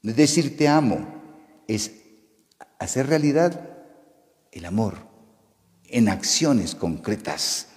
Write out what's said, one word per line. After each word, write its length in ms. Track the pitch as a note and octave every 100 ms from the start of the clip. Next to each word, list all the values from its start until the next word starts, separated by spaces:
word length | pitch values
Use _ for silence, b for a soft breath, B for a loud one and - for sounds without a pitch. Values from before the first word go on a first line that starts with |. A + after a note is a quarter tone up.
no 80 | G#2+
es 80 | A#2
decir 400 | D3 F3 C#3+ -
"te 100 | D3
amo", 380 | D3+ C3+ F2 - - - - - - -
es 240 | G#2+ - - _ _ _ _ _ _ - _
hacer 280 | - C3 C3+
realidad 600 | D#3 D3 D3 E3+ E3+ - - - - _ _ _ _ _
el 140 | - E2+
amor 300 | G2 G#2+ - - - _ _ _ _ _ _ _
en 220 | A#2+ G#2+
acciones 640 | F#2 - - D#3+ B2+ E2
concretas 920 | - F2 D#2 - - - D2+ - - -